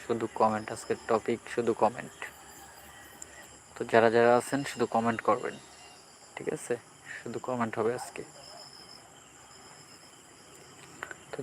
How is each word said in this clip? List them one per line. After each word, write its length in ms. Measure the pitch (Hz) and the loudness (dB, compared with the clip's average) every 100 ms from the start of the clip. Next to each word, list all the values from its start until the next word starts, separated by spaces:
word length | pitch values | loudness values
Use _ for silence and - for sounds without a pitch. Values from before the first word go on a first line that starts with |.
শুধু 200 | - 113 113 - | -4 -4 -2 2
কমেন্ট। 260 | 110 107 107 | 2 2 -4
আজকের 240 | 113 - 110 - | -6 -4 -4 0
টপিক 280 | 110 - 113 - | 0 0 -4 -4
শুধু 180 | - 117 110 | -2 0 4
কমেন্ট। 340 | 107 120 76 - - - - - - - - - - - - - - - - | 2 2 -12 -12 -14 -14 -20 -20 -20 -20 -20 -20 -20 -18 -18 -20 -20 -20 -14
তো 60 | - 120 | -10 4
যারা 160 | 117 113 117 | 8 8 8
যারা 160 | 117 123 | 8 6
আছেন 200 | - 139 143 | 4 -2 -2
শুধু 160 | 123 117 | -2 0
কমেন্ট 260 | 117 117 110 110 | 2 2 2 2
করবেন, 260 | 98 - - - - - - - - - | 0 -2 -10 -14 -20 -20 -20 -20 -20 -16
ঠিক 140 | - - 151 | -10 -8 -6
আছে? 180 | - 117 - - - - | -6 -6 -8 -20 -14 -12
শুধু 200 | 120 117 - | -10 -8 -4
কমেন্ট 260 | 123 113 113 | -2 -2 0
হবে 140 | 110 123 | -2 -2
আজকে। 240 | - - - - - - - - - - - - - - - - - - - - - - - - - - - - - - - - - | -8 -12 -14 -16 -20 -20 -20 -20 -20 -20 -20 -20 -20 -20 -20 -20 -20 -20 -20 -20 -20 -20 -20 -20 -20 -20 -20 -20 -20 -14 -14 -14 -14
তো 60 | - | -4